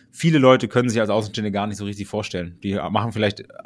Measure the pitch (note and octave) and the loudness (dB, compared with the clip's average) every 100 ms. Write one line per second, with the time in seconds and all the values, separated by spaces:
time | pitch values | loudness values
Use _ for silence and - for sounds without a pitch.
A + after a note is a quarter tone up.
0 | _ - E3 D#3 C3 C3 A#2 B2 B2 A2+ | _ -2 2 6 8 6 4 0 0 0
1 | G#2+ G#2+ G#2+ A2 G#2+ G2+ G#2 G2+ G2+ G2+ | 0 0 -2 -6 -4 -4 -4 -6 -10 -10
2 | F#2+ G#2 G2 F2+ F2 F2 G2+ F#2+ E2+ G#2 | -8 -6 -6 -8 -8 -8 -4 -4 -2 -2
3 | A2+ G#2+ G#2+ - - - | -2 0 -2 -2 -16 -20